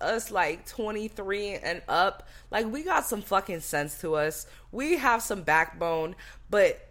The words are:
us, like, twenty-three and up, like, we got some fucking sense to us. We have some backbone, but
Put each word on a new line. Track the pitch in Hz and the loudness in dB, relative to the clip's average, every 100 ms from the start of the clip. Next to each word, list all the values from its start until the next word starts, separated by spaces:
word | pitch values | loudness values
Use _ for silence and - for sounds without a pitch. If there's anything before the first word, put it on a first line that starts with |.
us, | - 226 226 | -2 -2 -2
like, | 196 160 165 - | 0 0 -2 -10
twenty-three | - 214 214 220 - 196 202 202 196 | -6 -4 -4 -6 -8 -4 -4 -4 -6
and | - 175 - | -6 -6 0
up, | 165 190 196 - - - | 2 2 0 -14 -20 -4
like, | 214 220 | -2 -2
we | 262 | -4
got | 330 320 - | 0 0 0
some | 208 | -4
fucking | - 196 196 170 | 0 0 0 -8
sense | - 151 147 - | -2 -2 -2 -4
to | 170 156 | -2 0
us. | 151 156 - - - | 0 -2 -10 -16 -12
We | 214 294 339 | -4 0 2
have | 254 233 | 4 2
some | - 202 | 0 -4
backbone, | 151 160 165 - 170 165 160 185 - - - | 4 4 4 0 -2 0 -2 -8 -16 -16 0
but | 208 185 170 - | 6 6 4 -10